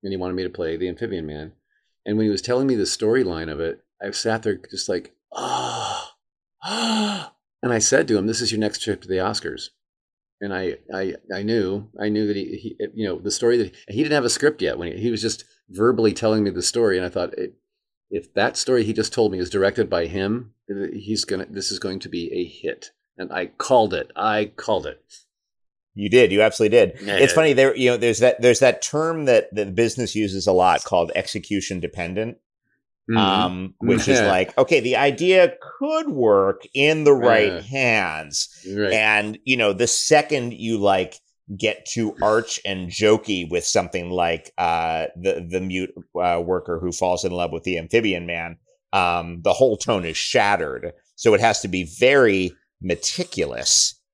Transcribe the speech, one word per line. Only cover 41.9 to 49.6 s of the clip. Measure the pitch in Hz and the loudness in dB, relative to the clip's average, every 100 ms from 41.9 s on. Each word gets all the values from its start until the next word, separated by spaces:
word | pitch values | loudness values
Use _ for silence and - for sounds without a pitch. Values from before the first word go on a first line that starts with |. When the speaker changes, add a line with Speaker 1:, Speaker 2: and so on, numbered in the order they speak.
| - 110 - | -4 -4 0
Speaker 2:
arch | 104 107 117 - | 2 2 0 -8
and | 95 95 90 | -8 -8 -8
jokey | - 107 113 110 95 85 | 0 4 4 2 -4 -2
with | 87 | -4
something | - 107 87 92 87 | 0 -2 -2 -6 -4
like, | 90 85 85 - - | -2 0 -2 -8 -4
uh, | 87 82 82 80 80 85 | -2 0 -2 -4 -6 -4
the, | 92 85 85 | -4 -4 -4
the | 92 | -6
mute, | 95 92 92 - - | -4 -4 -6 -10 -12
uh, | 87 90 87 85 | -4 0 0 -2
worker | 90 90 82 | -4 -4 -6
who | 90 | -4
falls | 85 92 90 | -2 -2 -2
in | 92 | -4
love | 87 85 | -4 -4
with | 82 | -4
the | 92 87 | -6 -6
Amphibian | 82 113 110 90 85 | 0 0 0 -4 -6
Man, | 85 85 85 _ _ _ | -8 -10 -14 _ _ _
um, | 98 90 87 85 85 | 0 0 0 -4 -4
the | 92 | 0
whole | 90 | 4